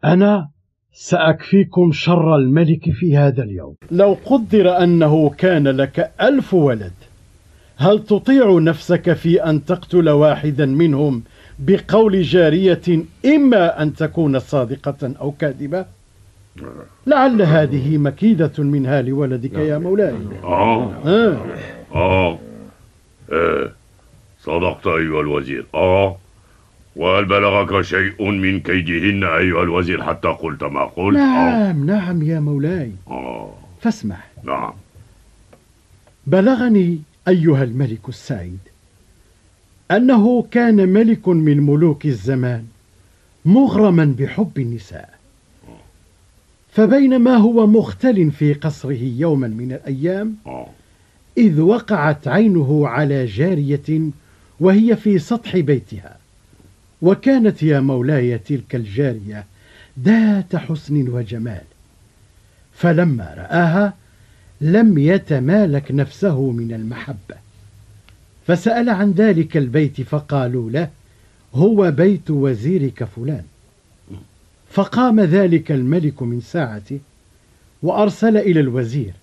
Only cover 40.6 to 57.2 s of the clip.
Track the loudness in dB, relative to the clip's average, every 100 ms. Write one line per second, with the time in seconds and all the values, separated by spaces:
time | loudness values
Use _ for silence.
40.6 | 2 4 4 4 2 2 0 2 2 2
41.6 | 2 2 2 0 -4 -4 -4 -4 -2 -6
42.6 | -10 _ _ _ _ _ _ _ 2 4
43.6 | 4 2 4 4 2 0 -4 -4 -6 -4
44.6 | -8 -8 -14 -20 -20 _ _ _ _ _
45.6 | -20 -20 -20 _ _ _ _ _ _ _
46.6 | _ 0 4 4 4 4 4 4 4 4
47.6 | 4 4 2 -2 0 2 0 0 -2 0
48.6 | -6 -8 -8 -6 -6 -4 -2 0 -2 -6
49.6 | -10 -10 -10 -6 -4 -4 -6 -10 -14 -16
50.6 | -16 -20 _ _ _ _ _ 2 2 4
51.6 | 2 2 0 0 0 -2 -2 2 2 2
52.6 | 2 0 0 0 0 -2 -4 -2 -2 -2
53.6 | -2 -4 -4 -4 -4 -8 _ _ _ _
54.6 | 2 4 4 2 2 0 0 -6 -4 -4
55.6 | 0 -2 -2 -18 -18 -20 _ _ _ _
56.6 | _ _ _ _ 0 2